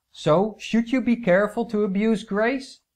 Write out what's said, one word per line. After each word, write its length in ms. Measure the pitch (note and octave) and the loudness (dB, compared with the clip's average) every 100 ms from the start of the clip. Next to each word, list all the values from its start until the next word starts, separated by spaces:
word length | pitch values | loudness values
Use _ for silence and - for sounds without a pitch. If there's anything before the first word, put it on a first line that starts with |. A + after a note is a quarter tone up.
| _ | _
So, 440 | - D#3 D#3+ G#3+ G#3 | -4 2 2 2 -4
should 340 | - A3 A#3 | -2 -2 0
you 80 | C4 | 0
be 160 | A3+ A#3 | 0 0
careful 480 | - F3+ G3+ A#3 A#3 | 2 2 2 -2 -4
to 160 | G#3 | -2
abuse 400 | G#3 G3 A3 A3 | -2 0 0 0
grace? 580 | - G3+ A3+ C4+ C4+ - _ | -2 -2 0 -2 -8 -20 _